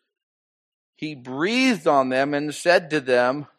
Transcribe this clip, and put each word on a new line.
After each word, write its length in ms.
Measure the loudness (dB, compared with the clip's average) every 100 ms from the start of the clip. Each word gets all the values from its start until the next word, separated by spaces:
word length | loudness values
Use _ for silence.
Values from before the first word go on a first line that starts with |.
| _ _ _ _ _ _ _ _ _ _
he 180 | -12
breathed 720 | -12 -12 -4 -2 0 0 0 2
on 220 | 2 2
them 260 | 0 0
and 200 | -2 -4
said 360 | -2 2 2 2
to 100 | -4
them, 460 | 2 2 2 -2 -8